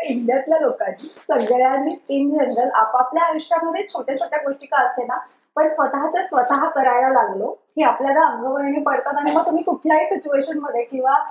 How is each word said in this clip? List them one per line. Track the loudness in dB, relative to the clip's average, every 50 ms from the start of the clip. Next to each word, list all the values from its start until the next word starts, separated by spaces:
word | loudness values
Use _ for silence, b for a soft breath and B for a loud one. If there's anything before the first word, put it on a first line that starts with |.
इंडियातल्या | 0 -2 -4 -2 0 0 0 0 0 0 0 2
लोकांनी, | 2 0 -2 -2 -4 -6 -8 -10 -14
सगळ्यांनी | -20 -20 -10 -4 -2 0 0 2 2 2 4 4 2 2 0 -2 -2 -4 -6 -6 -4 -2 0 0
in | 2 2 0
general | 0 0 0 0 0 2
आपापल्या | 2 2 2 2 2 0 0 0 0 0
आयुष्यामध्ये | 0 0 0 -2 -2 -2 -2 0 0 -2 -4 -4 -6 -6
छोट्या | -8 -8 -6 -4 -4 -4
छोट्या | -4 -4 -4 -4
गोष्टी | -4 -4 -6 -8 -6
का | -2 0
असेना, | 0 0 0 0 -4 -4 -4 -4 -6 -8 B B B B B 0
पण | 2 2 2
स्वतःच्या | 2 0 0 0 0 -2 -2 -2 -2 -2 -4
स्वतः | 0 0 0 2 2 2 0 0 0
करायला | 0 2 2 4 4 4 4 4
लागलो | 4 2 2 0 -2 -4 -4
की | -6 -6 -10 _ _ -2 0
आपल्याला | 2 2 2 2 0 2 4 4
अंगवळणी | 4 4 2 -2 -4 -4 -2 -2 -2 -2 -2 -2
पडतात | 0 0 0 -2 -2 -2 -4
आणि | -2 0 0
मग | 2 2 2
तुम्ही | 2 0 -2
कुठल्याही | 0 -2 -4 -2 0 2 2 4 2
सिच्युएशनमध्ये | 0 -2 -4 -2 -2 0 0 0 -2 -4 -6 -6 -4 -4 -4
किंवा, | -4 -4 -4 -2 0 2 2 2 0 -4